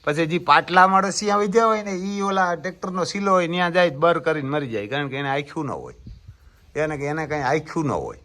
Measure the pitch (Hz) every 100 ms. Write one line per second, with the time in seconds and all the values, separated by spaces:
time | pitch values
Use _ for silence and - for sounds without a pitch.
0 | - 147 160 170 175 147 165 180 190 190
1 | 190 185 208 202 208 226 226 214 202 185
2 | 190 202 196 190 180 170 185 180 190 185
3 | 160 202 196 185 165 180 175 175 175 143
4 | 170 165 160 156 135 147 139 107 104 139
5 | 143 135 139 139 139 165 143 78 62 -
6 | - - - - _ _ _ 147 156 147
7 | 143 156 151 151 131 151 156 165 147 90
8 | 57 -